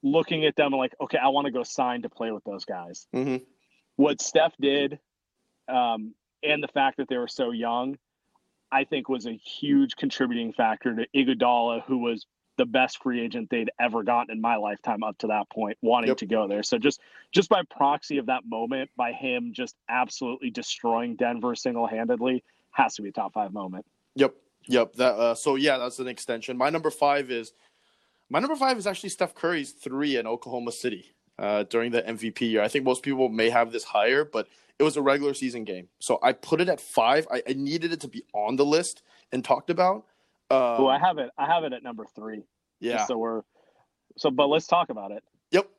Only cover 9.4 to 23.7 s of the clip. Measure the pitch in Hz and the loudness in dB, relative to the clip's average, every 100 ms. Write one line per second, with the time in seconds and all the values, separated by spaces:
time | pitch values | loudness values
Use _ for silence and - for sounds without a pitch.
9.4 | - - 143 143 135 - 143 - 131 120 | -12 -8 2 4 4 0 -4 0 0 0
10.4 | 117 - 117 110 127 113 117 139 127 127 | -4 0 0 2 -4 -4 -2 0 2 2
11.4 | 123 120 117 117 - 131 120 113 - _ | 4 4 2 -2 -2 -2 -2 -4 -8 _
12.4 | _ - 123 123 127 - 135 120 117 117 | _ -2 2 4 2 0 -2 -2 -2 -4
13.4 | 107 120 110 - 120 113 104 120 117 110 | -2 -2 -2 0 0 0 2 0 0 -2
14.4 | 117 113 104 101 - 107 107 98 110 107 | 0 0 0 -4 -4 -2 -4 -4 -2 -2
15.4 | 101 - 104 98 113 120 113 131 98 110 | -2 -4 -6 -2 2 4 4 0 0 0
16.4 | 101 104 107 120 131 - _ - _ 180 | 0 -2 0 2 2 0 _ -20 _ 2
17.4 | 196 202 170 - 139 147 - 143 120 127 | 4 2 2 2 2 2 -2 -4 -2 -4
18.4 | 117 113 117 131 131 - 120 120 135 123 | -2 -6 -4 -4 -6 -4 -4 -4 -4 -4
19.4 | 120 113 123 - _ 120 123 - 127 131 | -4 -6 -10 -10 _ -2 -2 -2 -6 -4
20.4 | 131 113 113 - 120 113 120 110 120 120 | -6 -6 -8 -4 0 0 -2 0 0 0
21.4 | 120 117 131 117 117 110 117 120 127 127 | -4 -2 -4 -2 -2 -2 -2 0 0 -2
22.4 | _ _ _ - 117 - 101 107 98 - | _ _ _ -2 -2 -2 -10 -6 -6 -4
23.4 | 101 101 95 | -4 -6 -10